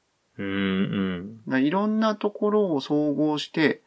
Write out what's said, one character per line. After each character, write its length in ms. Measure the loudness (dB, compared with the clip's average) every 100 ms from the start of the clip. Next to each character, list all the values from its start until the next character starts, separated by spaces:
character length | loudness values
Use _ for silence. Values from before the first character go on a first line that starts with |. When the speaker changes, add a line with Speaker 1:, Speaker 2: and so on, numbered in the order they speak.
| _ _ _ -10
Speaker 1:
う 60 |
ん、 40 | -6
う 40 |
ん。 840 | -2 0 0 0 0 -2 -4 -10 -14 -4
Speaker 2:
だ 60 |
か 60 | 0
ら 0 |
い 100 | 2
ろ 160 | 0 0
ん 140 | 0
な 160 | 0 0
と 140 | -4
こ 180 | -2 0
ろ 240 | 2 2
を 80 | 0
総 320 | 0 0 0
合 240 | 0 0 0
し 100 | -4
て 320 | 2 2 2